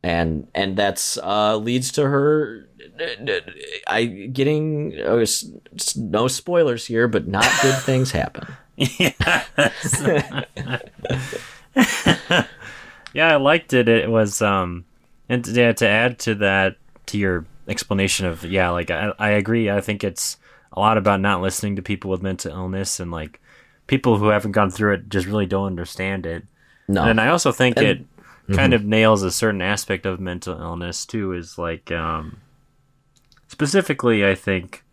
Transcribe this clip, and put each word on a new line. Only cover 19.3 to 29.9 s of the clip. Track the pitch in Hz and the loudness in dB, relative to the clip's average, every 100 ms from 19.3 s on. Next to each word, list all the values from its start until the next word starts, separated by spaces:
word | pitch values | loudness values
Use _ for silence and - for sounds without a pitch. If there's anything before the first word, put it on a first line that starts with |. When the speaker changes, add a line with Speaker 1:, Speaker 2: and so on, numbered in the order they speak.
Speaker 2:
agree. | 104 98 117 107 | 2 2 0 2
I | 101 | 0
think | 95 104 | -2 -4
it's | 101 87 - - _ _ _ | -4 -4 -8 -8 _ _ _
a | - | 0
lot | 104 110 | 2 4
about | 98 98 | 2 2
not | 101 95 | 2 2
listening | 95 - 104 | 0 -2 -4
to | 98 | -4
people | 92 98 98 | -6 -6 -4
with | 92 | -4
mental | 95 92 - | -4 -6 -8
illness | 78 92 95 95 - | -8 -6 -4 -6 -6
and, | 87 | -8
like, | 82 78 - _ - _ _ - | -8 -10 -14 _ -20 _ _ -4
people | 135 127 107 | 0 2 4
who | 104 | 4
haven't | 104 104 | 2 2
gone | 101 101 | 2 0
through | 90 107 | 0 0
it | 98 - | 0 -2
just | 101 92 | -4 -2
really | 107 95 | -2 -2
don't | 98 98 | -2 -4
understand | 87 82 - 95 98 | -6 -8 -8 -6 -6
it. | 85 82 - _ _ _ - | -6 -10 -12 _ _ _ -2
Speaker 1:
No. | 98 | 2
Speaker 2:
And | 117 110 | 4 4
I | 113 | 4
also | 170 143 | 2 2
think | - 127 117 | 2 2 4
Speaker 1:
And | 110 | 4
Speaker 2:
it | 95 - _ - - - | 2 -6 _ -20 -20 -2
Speaker 1:
Mm-hmm. | 98 | 2
Speaker 2:
kind | 135 | 4
of | 120 | 4
nails | 104 110 110 104 | 4 6 6 6
a | 95 | 2
certain | - 113 101 | 0 0 0
aspect | 90 104 - | -2 -4 -2